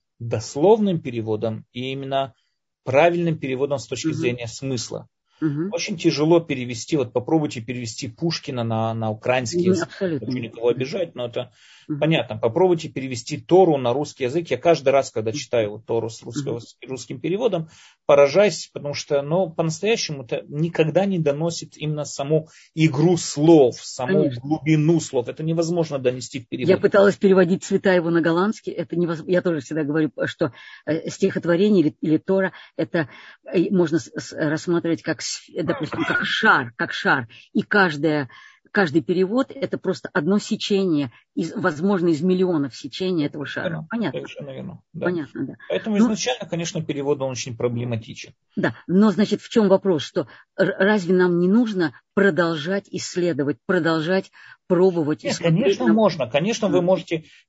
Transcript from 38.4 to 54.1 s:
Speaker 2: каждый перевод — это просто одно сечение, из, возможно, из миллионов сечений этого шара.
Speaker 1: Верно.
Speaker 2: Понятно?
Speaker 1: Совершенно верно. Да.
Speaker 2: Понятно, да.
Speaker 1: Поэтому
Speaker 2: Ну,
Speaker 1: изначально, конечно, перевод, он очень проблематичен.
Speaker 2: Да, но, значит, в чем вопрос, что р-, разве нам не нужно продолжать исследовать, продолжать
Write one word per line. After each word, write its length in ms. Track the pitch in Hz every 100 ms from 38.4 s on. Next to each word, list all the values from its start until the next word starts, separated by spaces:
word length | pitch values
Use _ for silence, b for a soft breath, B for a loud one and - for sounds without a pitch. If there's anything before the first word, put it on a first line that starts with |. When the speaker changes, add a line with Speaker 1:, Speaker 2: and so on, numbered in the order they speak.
| B B _
Speaker 2:
каждый 300 | - 175 156
перевод — 500 | 135 175 185 240 269 -
это 220 | 185 -
просто 320 | - 175 -
одно 260 | - 151 202
сечение, 720 | - 220 - 196 190 147 135 b b -
из, 180 | 165 -
возможно, 540 | 180 147 190 196 170
из 120 | 151
миллионов 540 | 185 185 185 160 139 -
сечений 500 | 135 - 185 175 143
этого 200 | 151 139
шара. 240 | - 180
Speaker 1:
Верно. 180 | 160 160
Speaker 2:
Понятно? 300 | 240 190 -
Speaker 1:
Совершенно 300 | 139 - 143
верно. 300 | 131 127 - _
Да. 120 | 156 -
Speaker 2:
Понятно, 420 | 175 139 - 131
да. 60 | - B
Speaker 1:
Поэтому 280 | 190 220 202
Speaker 2:
Ну, 80 | 240
Speaker 1:
изначально, 420 | 214 240 254 185
конечно, 360 | 170 170 -
перевод, 380 | 160 143 139 143
он 100 | 135
очень 260 | 123 - 117
проблематичен. 760 | 123 117 123 117 - - - _ _ -
Speaker 2:
Да, 200 | 156 - B
но, 240 | 185 214
значит, 300 | 170 196 180
в 80 | -
чем 200 | 240 202
вопрос, 340 | 190 196 160
что 240 | - 185 147 B B -
р-, 180 | 156 -
разве 360 | 190 214 170
нам 260 | 180 180 175
не 80 | 180
нужно 460 | 220 226 185 160 B _
продолжать 760 | - 196 160 165 165 151 196 -
исследовать, 680 | 175 - 180 175 139 143 143 -
продолжать 640 | 180 160 160 156